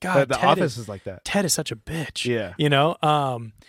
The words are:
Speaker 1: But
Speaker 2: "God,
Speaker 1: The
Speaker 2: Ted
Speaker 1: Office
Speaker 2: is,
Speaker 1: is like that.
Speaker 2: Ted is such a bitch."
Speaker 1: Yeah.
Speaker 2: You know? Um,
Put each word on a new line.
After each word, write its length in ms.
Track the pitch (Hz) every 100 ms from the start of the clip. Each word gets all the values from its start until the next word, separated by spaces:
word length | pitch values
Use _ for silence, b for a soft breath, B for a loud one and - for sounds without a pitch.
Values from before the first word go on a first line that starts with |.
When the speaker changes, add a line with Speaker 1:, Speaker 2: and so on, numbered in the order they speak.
Speaker 1:
But 120 | 180
Speaker 2:
"God, 140 | 175 131
Speaker 1:
The 80 | 127
Speaker 2:
Ted 100 | 127
Speaker 1:
Office 280 | 185 160
Speaker 2:
is, 60 | 113
Speaker 1:
is 100 | 104
like 160 | 98 -
that. 180 | 92
Speaker 2:
Ted 220 | - 202 180
is 80 |
such 180 | - 151
a 40 | 110
bitch." 480 | - 160 143 - 123
Speaker 1:
Yeah. 280 | 117 95 87
Speaker 2:
You 100 | 147
know? 300 | 139 156 185
Um, 520 | 151 151 139 120 113 -